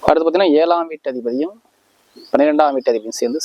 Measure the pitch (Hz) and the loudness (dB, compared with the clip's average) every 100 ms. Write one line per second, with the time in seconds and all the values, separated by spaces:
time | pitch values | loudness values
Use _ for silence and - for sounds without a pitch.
0 | 160 156 165 165 196 147 165 170 165 156 | 2 4 4 4 2 4 2 0 -2 -8
1 | - 127 117 127 160 220 _ _ _ _ | -10 -6 -6 -4 -6 -10 _ _ _ _
2 | _ - - - 147 151 151 135 127 117 | _ -20 -6 0 0 2 0 0 -2 -2
3 | 110 - 120 143 | -4 -6 -6 -6